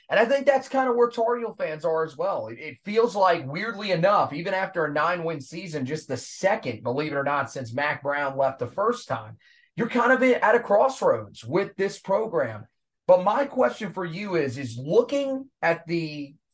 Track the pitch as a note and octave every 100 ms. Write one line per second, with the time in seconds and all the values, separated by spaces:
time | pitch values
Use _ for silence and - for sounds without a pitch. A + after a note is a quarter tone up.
0 | - F3 A3+ C#4 C#4 C4+ C4 C4+ B3+ A#3+
1 | A#3+ A#3 A3+ A#3+ A3+ - F3 D#3 E3 D#3+
2 | D#3+ C3+ F#3 E3 A2 A#2 D3+ B2+ - G#3+
3 | A#3 G3+ F#3 E3+ C3 D#3 A3 G3 G#3 F3
4 | F3+ G3+ C3 D3 F3 F#3+ F#3+ F3+ D3+ D3
5 | D#3+ F3 E3 D#3+ - E3 D#3 D3+ C3 D#3
6 | - B2 - - F#3+ G#3+ C3+ G#2+ - B2+
7 | D#3 C#3+ C#3+ D3 C3 C#3 A#2+ A#2+ D3 C#3
8 | C#3+ C#3+ C#3 C3+ C3+ C3+ A#2+ - G#3+ A#3+
9 | - A#2 A2 A2 _ _ _ - A3+ A#3+
10 | A#3 B3+ B3+ A#3+ G#3 A#3 - G3+ C4 C4
11 | F3+ A#2+ G#2 - A2+ E3+ G3 - G3 -
12 | - G3 A3 E3+ B2 G#2+ - _ _ _
13 | - F3+ F#3 A#3 C#4 B3 B3 A#3+ G#3 F#3
14 | F3 E3 G#3 E3+ C#3 B2 B2+ A#2 C3+ G#3+
15 | B3 C#4+ C#4 C4+ C4+ _ E3 E3 E3 E3+
16 | D#3 D3 C#3 - _